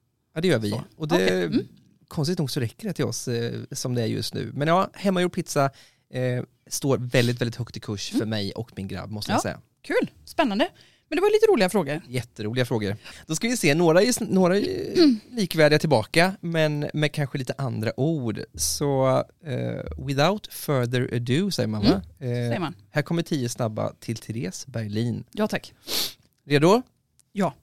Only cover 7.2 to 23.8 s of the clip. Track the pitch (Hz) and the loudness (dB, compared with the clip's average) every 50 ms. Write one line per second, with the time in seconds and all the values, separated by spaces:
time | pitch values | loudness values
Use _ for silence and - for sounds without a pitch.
7.2 | 120 123 120 120 123 117 110 - 117 - - - - - 104 98 - - 202 277 | 4 2 2 0 -2 -4 -4 -6 -8 -10 -10 -12 -8 -8 -8 -8 -8 -4 -4 -2
8.2 | 110 107 110 107 98 98 - - 113 - - - 98 95 98 90 90 87 107 104 | -2 0 -2 -2 -4 -4 -6 -8 -10 -10 -10 -10 -10 -8 -8 -10 -10 -8 -10 -8
9.2 | 101 - 214 285 - 98 67 - - _ _ _ - - 330 480 - - - - | -4 -2 -2 0 0 -2 -6 -8 -14 _ _ _ -8 -2 0 0 0 -2 -6 -16
10.2 | - - - - 311 226 196 214 330 392 - - - _ _ _ _ _ 311 339 | -20 -6 -2 0 0 0 2 0 0 -2 -2 -12 -20 _ _ _ _ _ -2 0
11.2 | 381 415 427 427 440 440 381 240 185 185 - 202 156 135 147 156 - - 123 123 | 2 4 4 6 6 4 6 4 4 2 2 0 0 0 -4 -6 -6 -6 -6 -6
12.2 | 117 - _ - 104 104 117 127 123 - 127 110 104 95 104 - - - - - | -6 -6 _ -8 -6 -2 0 0 0 0 0 0 0 -2 -4 -4 -10 -16 -20 -18
13.2 | - - 160 160 - 233 254 - - 151 143 165 175 160 160 180 208 247 240 - | -8 -6 -4 -2 -2 -2 -2 2 2 4 4 6 6 6 6 6 6 6 2 0
14.2 | 226 - - 190 185 175 190 208 - - 381 - - - - 359 330 285 233 208 | -2 2 4 4 4 4 4 2 0 -2 -4 -4 -6 -2 4 6 6 6 6 4
15.2 | - - 247 233 190 - - 160 151 147 151 151 - 160 139 110 107 - - 160 | -2 -8 -4 -4 -4 0 4 4 6 6 6 4 4 4 4 2 2 2 4 4
16.2 | 175 190 196 - - 170 165 165 156 151 147 147 147 - - 151 151 147 - 151 | 4 4 0 -4 -8 -4 0 0 0 0 0 -2 -4 -4 -2 -2 -2 0 0 -2
17.2 | 143 - - 127 127 - - - 139 123 113 110 110 113 - - 131 160 165 147 | -4 -4 -4 -6 -6 -6 -4 -4 -4 -2 -2 -2 -2 -4 -2 0 0 0 0 0
18.2 | 123 113 104 107 - - - - - - - - 151 143 139 131 131 131 131 135 | -2 -4 -4 -6 -8 -10 -6 -4 -4 -4 -2 -2 0 0 2 2 2 2 2 2
19.2 | - - _ _ - 156 127 123 123 120 113 - - - - - 131 139 139 135 | 0 -2 _ _ -10 -8 -6 -4 -4 -4 -6 -6 -8 -10 -10 -8 -6 -4 0 2
20.2 | 147 175 208 214 - - - - - - 147 127 120 120 127 123 127 - - 120 | 2 2 2 -2 -6 -12 -14 -8 -4 0 0 0 0 0 0 -2 -2 -2 -2 -4
21.2 | 120 123 123 160 202 202 - - 120 110 107 107 107 - - 190 - - - - | 0 0 0 2 2 0 0 -2 -2 -2 0 2 4 4 4 2 -2 -8 -16 -10
22.2 | 147 123 120 120 120 120 117 170 165 147 - - - _ - 151 143 - 170 170 | -6 -4 -4 -2 -2 -2 -2 -2 -4 -6 -8 -12 -20 _ -4 -4 -2 0 -2 -2
23.2 | 170 - 170 139 120 117 - - 123 107 107 110 | -2 -2 -2 -2 -2 -4 -2 -2 -4 -2 -2 -4